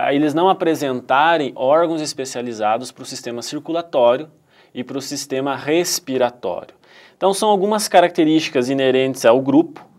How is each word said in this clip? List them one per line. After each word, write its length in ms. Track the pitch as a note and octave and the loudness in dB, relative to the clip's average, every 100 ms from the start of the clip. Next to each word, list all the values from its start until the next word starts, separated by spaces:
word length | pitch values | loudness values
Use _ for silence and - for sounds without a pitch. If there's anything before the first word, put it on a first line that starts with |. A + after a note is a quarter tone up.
a, 60 | B2+ | -2
a 80 | |
eles 200 | C#3+ D3+ | 0 0
não 140 | D3 F#3 | 2 2
apresentarem 1040 | F#3 E3+ D3+ C#3 B2+ - C3+ D#3 E3+ C3+ | 2 0 -2 -4 -6 -2 2 2 2 -2
órgãos 480 | - B2+ D#3 E3+ D#3+ | -2 2 2 2 -2
especializados 880 | D3+ - B2+ B2+ B2 A2 G#2+ A2+ B2+ | -6 -8 -10 -8 -8 -4 -2 -2 -4
pro 140 | - | -16
sistema 380 | B2+ B2 B2+ A#2+ | -14 -12 -10 -10
circulatório 840 | A#2 D3+ D3 E3 E3 D3+ A#2+ B2+ D#3 _ _ _ _ | -10 -12 -6 -6 -2 2 4 4 -2 _ _ _ _
e 80 | B2+ | -12
pro 180 | B2 C#3 | -8 -8
sistema 540 | C3+ C#3+ - C3 C#3 | -8 -10 -6 -4 -4
respiratório. 1200 | C3 B2+ E3 F3 - - C3 B2 - F#2+ F2 - _ _ - - _ | -4 -2 0 0 -6 -4 0 0 -2 -8 -8 -12 _ _ -20 -20 _
Então, 160 | F#3 | -2
são 160 | G3 G#3+ | 0 2
algumas 380 | G3+ G3+ G#3+ G#3 | 2 2 -2 2
características 840 | F#3 E3+ F3 D#3 D#3 D#3 C#3 B2 | 4 4 2 2 2 2 -2 -2
inerentes 560 | C3+ C3 C3 C3 C3 | 0 2 2 0 2
ao 160 | A#2+ B2 | 4 4
grupo, 460 | C3+ C#3 E3+ - - | 4 2 2 -4 -20